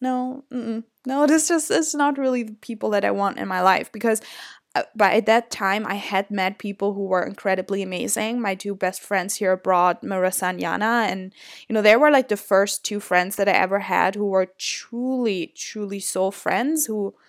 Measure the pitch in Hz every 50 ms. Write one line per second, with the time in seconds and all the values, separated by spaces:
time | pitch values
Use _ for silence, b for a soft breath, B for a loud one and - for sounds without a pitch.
0 | 254 254 254 254 254 254 262 262 269 _ 247 247 226 226 220 226 226 _ _ _
1 | - 254 269 285 294 277 320 311 311 - 339 320 302 - - 330 311 302 - 294
2 | 285 294 277 277 269 262 254 247 226 220 214 - - - 226 208 - 220 208 202
3 | 202 202 202 202 202 196 - - 196 196 185 180 185 190 185 - - - - 202
4 | 233 226 220 214 B B B B B B B B _ _ - - - - - 220
5 | 208 190 - 220 202 220 220 240 233 - - - 208 190 196 214 214 - 202 202
6 | - - 208 190 202 - 208 196 185 190 202 - - 202 202 - 202 208 196 202
7 | 196 190 185 180 170 - 196 - - 196 190 185 185 - 190 196 190 185 185 175
8 | 175 202 - - 214 220 240 247 226 196 190 190 - 202 196 196 185 180 190 -
9 | - - 208 190 180 208 - - 208 185 185 185 - 190 185 175 180 180 170 -
10 | - 196 196 185 185 185 185 - 190 180 180 175 180 170 175 185 208 226 233 240
11 | 220 - 190 190 185 190 B B B B B B B - 220 214 202 208 220 254
12 | 302 302 294 262 254 - 208 202 - - 196 190 202 202 - - - - 208 208
13 | - - 180 180 180 185 - - 196 202 - - 190 185 190 202 196 185 180 180
14 | 175 190 196 208 208 196 190 190 185 185 _ - - - - - - - 233 240
15 | 247 262 262 254 240 220 190 180 160 - _ - - - - 214 208 190 202 196
16 | - - - 185 190 196 196 - - - 180 202 247 294 320 302 294 - 214 214
17 | 202 196 b b b